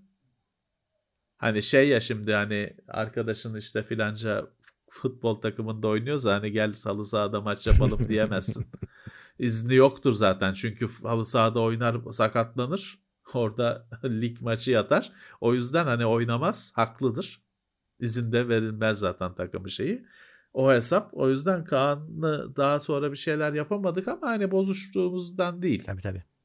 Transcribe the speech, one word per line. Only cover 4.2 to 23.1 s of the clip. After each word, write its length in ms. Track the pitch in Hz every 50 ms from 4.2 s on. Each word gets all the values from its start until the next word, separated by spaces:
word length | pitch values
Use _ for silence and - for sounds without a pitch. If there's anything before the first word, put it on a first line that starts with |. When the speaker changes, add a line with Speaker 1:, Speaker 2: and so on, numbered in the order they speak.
| 113 110 104 101 - - _ _ _ _ _ _ _ _
Speaker 1:
futbol 440 | - - - 131 127 120 - 117 107
takımında 540 | 107 - 110 101 - 110 110 110 110 110 107
oynuyorsa 460 | 107 107 117 135 147 139 123 104 98
hani 180 | 101 107 104
gel 220 | 104 107 107 107 101 - -
halı 220 | 104 104 104 104
sahada 340 | 101 113 104 104 101 110 104
maç 260 | 104 104 101 - -
yapalım 420 | 110 104 - 107 104 107 101 113 104
Speaker 2:
<laughs> 0 |
Speaker 1:
diyemezsin. 580 | 107 107 110 107 104 92 - - - - - - - - - - _ - - - - - - - _ -
İzni 360 | 123 117 110 113 113 123 131
yoktur 380 | 131 127 135 - - - 135
zaten 420 | 110 101 107 95 92 95 98 95 95
çünkü 340 | - - 113 101 - 120 110 - -
halı 220 | - 113 117 113 110
sahada 360 | - - 120 110 110 113 120
oynar 360 | 113 113 117 113 123 120 117 113 117 113
sakatlanır. 840 | 104 - 110 107 - 117 117 117 - 123 123 131 180 196 - - - - _ _ _ _ _ - -
Orada 540 | 123 117 107 107 120 120 117 - - - _ 117
<laughs> 80 | - -
lig 360 | 131 110 110 120 117 117 -
maçı 300 | 120 117 113 113 - 131
yatar. 420 | 123 107 104 - 147 202 - - - - - - - -
O 140 | - 117 123
yüzden 300 | 127 120 127 147 170 170
hani 220 | 135 117 120 117
oynamaz, 640 | 110 117 117 120 117 117 120 151 196 220 - - - -
haklıdır. 640 | 117 113 - - - 135 123 113 135 - - - - _ _ _ _ _ _ _ _ _ _ _ _
İzin 320 | 123 117 110 123 117 113
de 160 | 117 117 123 120
verilmez 500 | 117 110 110 110 110 107 110 110 107 101
zaten 360 | 101 90 87 - 92 90 90
takımı 360 | - 92 87 - 92 92 95
şeyi. 360 | - - 110 165 233 262 - - - - - - - _ _ _
O 200 | - 127 131 135
hesap. 380 | 131 120 117 - 175 208 - -
O 180 | - 147 139 131
yüzden 340 | 135 135 147 190 185 170 160
Kaan'la 920 | - 147 131 135 143 147 147 151 160 165 156 160 156 151 143 117 113 131
daha 240 | 143 139 143 147 147
sonra 320 | 143 - 147 139 147 143